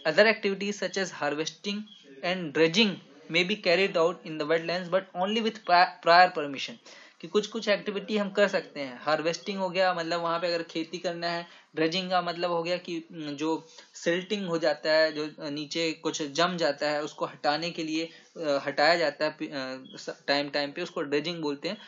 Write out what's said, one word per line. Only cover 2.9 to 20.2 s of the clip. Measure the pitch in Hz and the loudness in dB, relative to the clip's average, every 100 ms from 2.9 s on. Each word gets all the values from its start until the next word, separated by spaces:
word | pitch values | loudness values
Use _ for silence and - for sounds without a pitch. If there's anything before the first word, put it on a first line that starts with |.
| 156 - - - | 0 -10 -20 -2
may | 165 180 | 0 0
be | 208 | 0
carried | 190 175 190 180 | 2 4 4 4
out | 165 180 185 | 2 0 -8
in | 156 | -4
the | 151 | 0
wetlands | 165 165 175 175 | 0 0 -4 0
but | 185 190 180 | -2 -2 -4
only | 196 220 | -2 0
with | 220 220 | -2 -2
pri-, | - 175 180 - 165 | 4 6 6 2 6
prior | 170 180 170 | 8 8 4
permission, | 143 135 - 113 - - - _ | -6 -6 -10 -12 -18 -20 -20 _
कि | 165 | -2
कुछ-कुछ | 208 208 226 214 | -2 -2 -4 0
activity | 196 214 196 196 214 | 0 -2 -6 -2 -2
हम | 202 | 0
कर | 202 196 | 2 2
सकते | 180 - 147 | 2 -4 -8
हैं। | 135 120 | -10 -6
Harvesting | 147 151 156 165 - 190 | 0 0 0 -2 -4 -4
हो | 185 | -2
गया, | 175 185 | 2 2
मतलब | 170 165 170 | 2 -2 -2
वहाँ | 165 165 | 0 -2
पे | 175 | 0
अगर | 170 | -2
खेती | 165 165 160 170 | -4 -6 -6 -6
करना | 180 170 170 | -6 -4 -4
है, | 170 175 - _ 151 | -4 -8 -16 _ -2
dredging | 160 185 180 | 0 0 0
का | 185 | 0
मतलब | 175 170 175 | 0 -2 0
हो | 170 | 0
गया | 170 175 | 0 -4
कि, | 175 165 160 | -4 -8 -8
उम, | 170 | -10
जो | 151 143 156 160 - - - | -8 -4 -2 -2 -6 -20 -20
silting | - 175 170 180 208 185 | -6 -2 0 -2 -4 -2
हो | 165 | 0
जाता | 160 147 156 | 0 0 2
है, | 156 156 | 4 4
जो, | 151 156 151 | 0 -6 -8
अ, | 156 | -8
नीचे | 147 147 165 165 | -8 -6 -2 -2
कुछ | 151 156 151 | -2 -4 -4
जम | 147 143 175 180 | -4 0 0 2
जाता | 156 139 147 | 0 0 0
है, | 147 | -2
उसको | 151 - 160 | -4 -6 -6
हटाने | - 151 151 170 | -2 -2 0 -2
के | 170 | -6
लिए, | 160 160 165 | -4 -4 -6
अ, | - - 175 156 139 143 | -10 -18 -6 -2 -2 -2
हटाया | 139 147 175 | 2 4 4
जाता | 151 - 151 | 2 0 -4
है, | 151 | -4
पि-, | 156 | -8
अ, | 143 131 131 131 - | -8 -8 -10 -14 -16
स-, | - - | -14 -8